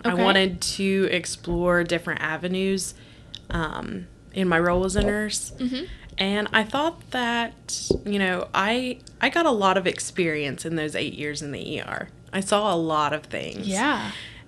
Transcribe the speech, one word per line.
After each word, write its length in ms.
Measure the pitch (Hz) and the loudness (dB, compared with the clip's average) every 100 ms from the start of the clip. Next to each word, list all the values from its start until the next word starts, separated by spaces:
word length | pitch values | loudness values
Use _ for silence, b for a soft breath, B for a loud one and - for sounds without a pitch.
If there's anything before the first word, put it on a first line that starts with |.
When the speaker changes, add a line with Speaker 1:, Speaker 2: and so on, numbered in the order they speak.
Speaker 1:
I 80 | - | 0
Speaker 2:
Okay. 100 | 180 | 4
Speaker 1:
wanted 380 | 196 196 190 175 | 6 6 4 0
to 460 | - - 196 190 190 | -4 0 2 2 2
explore 720 | 175 165 - 170 170 175 175 | 0 -2 -8 -4 0 4 4
different 380 | 165 170 165 151 | 4 0 -2 -4
avenues, 720 | 151 156 175 185 190 190 - B B B B B - | -2 -2 -2 0 0 0 -4 B B B B B -6
um, 560 | 170 156 - - 190 175 - - | -2 -2 -4 -6 -8 -12 -18 -8
in 160 | 190 180 | 0 4
my 100 | 165 | 4
role 260 | 175 180 | 4 2
as 120 | 185 196 | 2 2
a 60 | |
nurse. 500 | 202 208 214 - - - | 2 0 -2 -4 -8 -6
Speaker 2:
Mm-hmm. 260 | 247 262 370 B B - | -4 -4 -8 B B -2
Speaker 1:
And 320 | 196 208 208 | 0 0 2
I 120 | 220 | 0
thought 460 | 220 277 320 330 - | 2 0 0 -4 -6
that, 800 | 254 240 233 226 - - - - - 202 | -4 0 0 -2 -8 -10 -8 0 0 0
you 120 | 202 | 0
know, 300 | 190 180 - | 2 0 0
I, 460 | 180 202 240 254 247 - - | 0 2 2 -2 -8 -14 -2
I 80 | 240 | 2
got 180 | 339 330 | 4 4
a 40 | |
lot 260 | 214 190 190 | 6 4 4
of 100 | 180 | 2
experience 800 | - - - 165 151 143 127 | -2 -4 0 0 0 -2 -4
in 120 | 165 165 | -4 -4
those 180 | 151 | -2
eight 200 | 107 143 | -4 -4
years 280 | - 147 147 | -4 -6 -6
in 100 | 147 | -8
the 220 | 113 - | -8 -6
E 60 | 139 | -6
R. 280 | - - - - - | -6 -8 -8 -14 -6
I 80 | 190 | -4
saw 340 | 190 208 208 | 2 2 2
a 20 | 170 | 0
lot 360 | 160 151 147 | 2 2 0
of 120 | 151 | -2
things. 440 | - 73 71 - 202 | -6 -8 -6 -6 -4
Speaker 2:
Yeah. 440 | 190 277 233 220 B B B | 0 0 0 -4 B B B